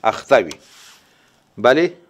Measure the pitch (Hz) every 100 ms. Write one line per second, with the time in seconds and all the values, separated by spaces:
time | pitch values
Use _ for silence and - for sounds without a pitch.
0 | 113 104 - 131 87 - _ _ - _
1 | _ _ _ _ _ - 113 139 175 175